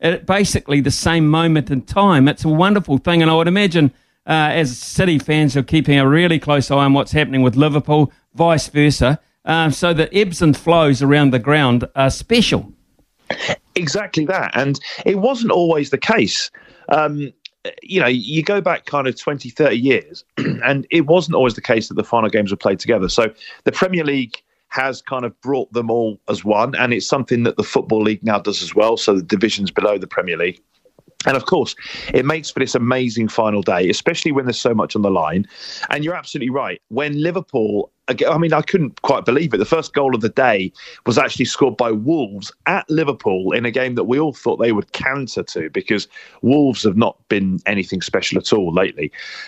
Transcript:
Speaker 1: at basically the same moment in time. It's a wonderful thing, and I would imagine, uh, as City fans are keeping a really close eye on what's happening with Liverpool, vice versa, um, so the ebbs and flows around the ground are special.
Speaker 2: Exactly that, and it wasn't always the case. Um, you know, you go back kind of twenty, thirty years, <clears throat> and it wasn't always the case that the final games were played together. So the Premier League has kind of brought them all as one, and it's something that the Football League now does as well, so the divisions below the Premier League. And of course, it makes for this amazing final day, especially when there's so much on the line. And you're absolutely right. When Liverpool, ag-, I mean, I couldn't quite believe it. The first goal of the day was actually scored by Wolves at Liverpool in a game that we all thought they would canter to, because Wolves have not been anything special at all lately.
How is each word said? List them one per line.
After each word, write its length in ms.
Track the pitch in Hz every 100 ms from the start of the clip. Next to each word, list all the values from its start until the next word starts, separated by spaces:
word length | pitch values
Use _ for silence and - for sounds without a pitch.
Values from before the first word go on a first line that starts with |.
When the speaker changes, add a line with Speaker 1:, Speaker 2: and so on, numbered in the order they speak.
Speaker 1:
at 260 | 165 180 -
basically 540 | 196 202 190 - 143
the 100 | 139
same 360 | - 175 165 151
moment 440 | 156 165 156 -
in 100 | 135
time. 480 | - - 202 156 135
It's 160 | -
a 60 | 160
wonderful 480 | 156 190 208 165 135
thing, 240 | 180 170
and 80 | 160
I 40 |
would 140 | 160 165
imagine, 460 | 190 208 165 143 - _ _ -
uh, 240 | 156 151
as 240 | 143 147 123
City 420 | - - 190 151
fans 380 | - 151 151 135
are 60 |
keeping 360 | 127 160 147 143
a 80 | 135
really 320 | 151 175 160
close 320 | 151 143 127
eye 140 | 143
on 80 | 139
what's 200 | 139 -
happening 280 | 151 147 135
with 160 | 127 123
Liverpool, 560 | 151 147 - 151 143 - _
vice 340 | - 170 160 -
versa, 520 | 147 147 143 127 156 _ _ -
um, 240 | 160 160
so 240 | 135 175
the 180 | 160 160
ebbs 280 | 196 208 170
and 120 | 165
flows 460 | 139 - 170 151 127
around 320 | 139 147 143
the 60 | 127
ground 500 | 117 151 135 120 117
are 160 | - 135
special. 600 | - - 240 202 - 98 - _ _ _ _ - - - - _
Speaker 2:
Exactly 520 | - 165 196 196 - 151
that, 240 | 190 117
and 260 | 101 139 139 - - -
it 140 | 196
wasn't 320 | 220 262 226
always 380 | 147 170 156 143
the 80 | 123
case. 520 | - 220 98 - - - - - -
Um, 420 | 147 151 147 139 - - _ 92 -
you 180 | - 185
know, 80 | 123
you 340 | 127 104 156
go 180 | 156 202
back 240 | 180 165
kind 220 | - 143 131
of 120 | 117
twenty, 300 | - 143 127
thirty 300 | - 147 117
years, 460 | 131 113 - - -
<clears throat> 60 | -
and 500 | - 127 120 139 -
it 160 | 165 147
wasn't 300 | 175 160 165
always 180 | 127
the 80 | 110
case 260 | - 113 113
that 60 |
the 100 | 104
final 240 | 104 117 110
games 220 | 107 101
were 80 | 98
played 220 | 104 95
together. 280 | - 113 92
So 240 | - 113 - - -
the 100 | -
Premier 320 | - 185 185
League 320 | 147 139 117 - _ _ _
has 320 | - 135 127
kind 240 | - 131
of 160 | 120 -
brought 320 | 127 135 110
them 160 | 117 117
all 300 | 117 113 104 -
as 160 | 104
one, 300 | 104 104 120
and 180 | - 123
it's 140 | 113 -
something 380 | 139 120 120
that 120 | 117 -
the 60 |
Football 400 | 107 131 - 110
League 220 | 107 104
now 160 | 110 104
does 200 | 104 101
as 140 | 85
well, 220 | 101 110 113
so 180 | -
the 80 | 98
divisions 480 | 85 101 110 101 95
below 280 | - 98 101
the 100 | 92
Premier 280 | - 90 80
League. 240 | 87 90 _ _ _ _ _ - -
And 120 | 131
of 80 | -
course, 280 | 180 117 - - - -
it 140 | - 135
makes 240 | 160 147
for 80 | -
this 160 | 120
amazing 540 | 127 120 127 127 113 110
final 340 | - 110 104
day, 260 | 95 90 92
especially 420 | 101 - 170 165
when 120 | 139
there's 160 | 127 110
so 140 | 127
much 200 | 110 87
on 60 | 107
the 100 | 101
line. 360 | 92 78 87 101 - - - -
And 160 | 147
you're 100 | 151
absolutely 360 | 175 - 151 131
right. 320 | 135 113 90 -
When 300 | 113 151 147
Liverpool, 680 | 160 175 - 131 107 104 - _ -
ag-, 180 | 120 131
I 100 | 156
mean, 160 | 165
I 80 | 151
couldn't 400 | 151 190 139 -
quite 240 | - 135
believe 300 | - 131 165
it. 20 | 110
The 80 |
first 300 | 107 160 151
goal 200 | - 139
of 60 | 120
the 80 | 107
day 420 | - 127 104 92 - - - -
was 100 | 113
actually 300 | 131 - 120
scored 320 | - 135 -
by 120 | 120
Wolves 600 | 110 120 165 117 101 101 - -
at 180 | 185 -
Liverpool 640 | 156 156 - 110 92 95
in 120 | 107
a 60 | 120
game 240 | 113 127
that 100 | 120
we 140 | 95 131
all 160 | 156
thought 240 | - 117 -
they 140 | 117
would 200 | 107 -
canter 500 | - 131 139 131 -
to, 280 | - - 80
because 380 | 98 - 104 - - - -
Wolves 400 | 117 143 143 113
have 160 | 110 95
not 180 | 107 - -
been 280 | 101 95 92
anything 380 | - 101 90 92
special 340 | - 95 - -
at 160 | -
all 180 | 113 90
lately. 400 | 82 - - 76 - - -